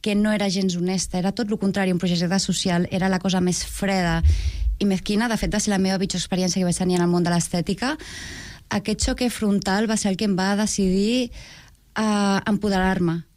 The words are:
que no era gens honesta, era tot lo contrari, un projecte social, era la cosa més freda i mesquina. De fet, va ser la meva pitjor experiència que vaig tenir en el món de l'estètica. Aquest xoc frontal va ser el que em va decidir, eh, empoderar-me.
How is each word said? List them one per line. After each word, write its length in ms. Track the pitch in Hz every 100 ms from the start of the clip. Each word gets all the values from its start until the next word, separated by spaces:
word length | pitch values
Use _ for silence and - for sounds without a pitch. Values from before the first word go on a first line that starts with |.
que 140 | 214
no 160 | 208 214
era 160 | 214 202
gens 260 | 185 190
honesta, 440 | 175 180 190 - 185
era 120 | 185
tot 180 | 196 208
lo 80 | 220
contrari, 340 | 196 196 190
un 80 | 180
projecte 400 | 185 175 175 190
social, 480 | - 180 196 175 180
era 160 | 190 190
la 120 | 185
cosa 200 | 196 185
més 240 | 180 170
freda 580 | - - 202 190 175 165 165 - - - - -
i 60 |
mesquina. 440 | 202 190 - 208 240
De 80 | 214
fet, 160 | 180
va 60 | 208
ser 100 | 208
la 80 | 196
meva 180 | 190 190
pitjor 200 | 196 185
experiència 400 | - 180 185 190
que 60 |
vaig 100 | 180 170
tenir 200 | 180 180
en 60 |
el 40 | 175
món 160 | 175
de 60 | 170
l'estètica. 680 | 175 - 175 170 185 247 311 - - - - - - -
Aquest 300 | 208 202 208
xoc 160 | - 254 247
frontal 560 | - 214 202 - 196 220
va 60 | 220
ser 140 | 208
el 60 | 185
que 80 |
em 100 | 214 185
va 180 | 190
decidir, 760 | 202 214 - 190 190 208 247 240 - - - - - _
eh, 440 | - 214 208 202 196
empoderar-me. 800 | - 202 208 190 185 190 175 165 -